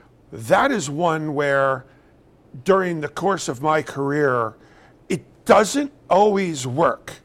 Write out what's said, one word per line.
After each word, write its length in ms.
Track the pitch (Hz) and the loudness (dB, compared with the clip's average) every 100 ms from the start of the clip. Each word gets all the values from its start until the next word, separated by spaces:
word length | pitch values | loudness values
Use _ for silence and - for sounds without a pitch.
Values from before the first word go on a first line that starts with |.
| _ _ _ | _ _ _
that 400 | - 110 190 269 | -12 0 2 2
is 180 | 226 143 | 0 -4
one 460 | 143 175 160 156 143 | -2 -2 0 -4 -2
where 500 | 143 139 135 131 - _ _ _ _ _ _ 135 | 0 2 0 -2 -8 _ _ _ _ _ _ -8
during 380 | 151 190 180 160 | 2 2 2 -4
the 60 | 147 | -6
course 400 | - 180 175 - | -4 -2 -2 -4
of 140 | 127 | -4
my 220 | 151 156 | 0 0
career, 720 | 147 135 139 147 143 123 110 - - - - _ - | -2 -6 -4 0 0 0 -2 -8 -20 -20 -20 _ -8
it 160 | 165 - _ - | -8 -8 _ 4
doesn't 460 | 190 214 277 285 _ - | 4 4 -2 -6 _ 0
always 560 | 180 214 196 180 143 127 | 2 4 2 -2 -6 -6
work, 480 | 131 147 - - - | 0 0 0 -10 -20